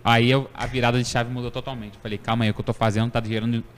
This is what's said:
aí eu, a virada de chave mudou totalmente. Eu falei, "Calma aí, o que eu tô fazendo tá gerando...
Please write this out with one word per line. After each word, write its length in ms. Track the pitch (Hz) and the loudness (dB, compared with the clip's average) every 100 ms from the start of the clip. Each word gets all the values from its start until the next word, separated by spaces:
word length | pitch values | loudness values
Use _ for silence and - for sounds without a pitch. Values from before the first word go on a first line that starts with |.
aí 260 | - 117 120 | 4 6 6
eu, 180 | 135 135 | 4 0
a 120 | - 120 | -8 -6
virada 340 | 127 120 123 | 0 2 2
de 40 | 120 | 0
chave 240 | 127 117 | -2 -2
mudou 180 | 123 120 | -4 -8
totalmente. 440 | 127 135 123 107 - | -8 -8 -10 -12 -12
Eu 40 | |
falei, 160 | 110 104 | -8 -6
"Calma 240 | - 117 | -2 2
aí, 80 | 110 | 2
o 20 | |
que 60 | 104 | 0
eu 60 | 110 | -2
tô 80 | |
fazendo 360 | 113 113 104 117 | 0 2 2 0
tá 100 | 113 107 | -2 -2
gerando... 380 | 110 113 117 - | -2 0 -2 -4